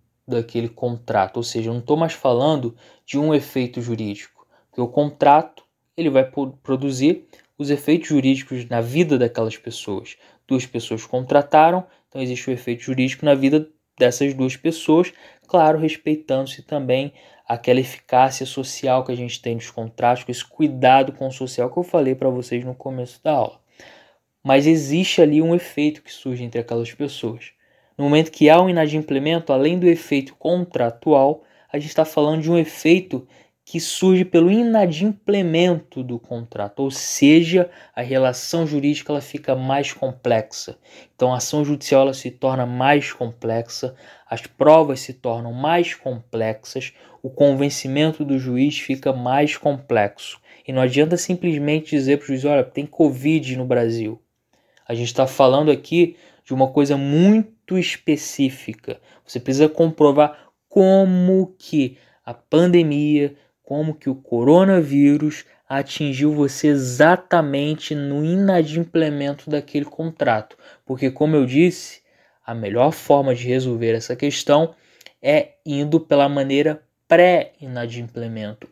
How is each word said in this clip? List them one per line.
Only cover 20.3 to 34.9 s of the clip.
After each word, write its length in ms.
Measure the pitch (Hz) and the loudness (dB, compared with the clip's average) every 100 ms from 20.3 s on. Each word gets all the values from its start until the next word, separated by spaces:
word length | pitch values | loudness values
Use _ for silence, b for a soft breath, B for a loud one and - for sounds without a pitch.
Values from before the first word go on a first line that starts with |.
esse 140 | 123 - | -12 -10
cuidado 680 | - 151 127 127 131 135 | -2 -2 2 4 4 4
com 160 | - 131 | -4 -8
o 40 | |
social 360 | 131 127 - - | -8 -8 -4 -4
que 80 | 180 | -4
eu 60 | |
falei 320 | 175 170 135 131 | -2 0 0 0
pra 140 | 135 | -2
vocês 340 | 127 123 120 | -4 -6 -8
no 100 | 127 | -8
começo 480 | 127 135 127 123 - | -12 -12 -12 -12 -8
da 120 | 156 | -4
aula. 260 | 143 110 - _ b b b b b b _ | -2 -2 -6 _ b b b b b b _
Mas 240 | 135 139 151 | 2 2 4
existe 560 | 160 139 160 185 - | 2 0 -2 0 4
ali 200 | 151 151 | 4 4
um 120 | 165 | 2
efeito 480 | 175 - - 151 151 | 0 -2 -4 -4 -4
que 120 | - | -12
surge 320 | - 135 123 120 | -14 -10 -8 -8
entre 160 | 117 | -8
aquelas 320 | 117 117 117 | -6 -6 -6
pessoas. 580 | - 143 - 113 117 - _ _ _ _ - | -8 -10 -8 -10 -10 -16 _ _ _ _ -4
No 80 | 143 | 2
momento 260 | 151 160 | 2 2
que 180 | - 151 | 4 6
há 120 | 165 | 8
um 80 | 185 | 6
inadimplemento, 800 | 170 151 156 156 139 147 165 160 | 2 0 -2 -2 -2 -2 -2 0
além 260 | 135 151 180 | 0 0 2
do 80 | 175 | 2
efeito 480 | 165 - 139 135 - | 2 0 -4 -4 -8
contratual, 1080 | 156 180 175 135 117 - 160 143 135 156 b b b | -4 -2 -2 -2 -2 -2 2 4 4 0 b b b
a 80 | 151 | -10
gente 160 | 151 | -4
tá 120 | - 156 | -2 -2
falando 360 | - 147 160 | 0 0 0
de 80 | 156 | 0
um 80 | 170 | 0
efeito 720 | 156 - 160 170 - 131 - b b b _ | 0 -2 2 2 0 -10 -12 b b b _
que 120 | 165 | -10
surge 460 | - - 190 185 | -8 -2 2 2
pelo 260 | 185 170 170 | 2 4 4
inadimplemento 1500 | 220 233 220 180 | 4 2 2 2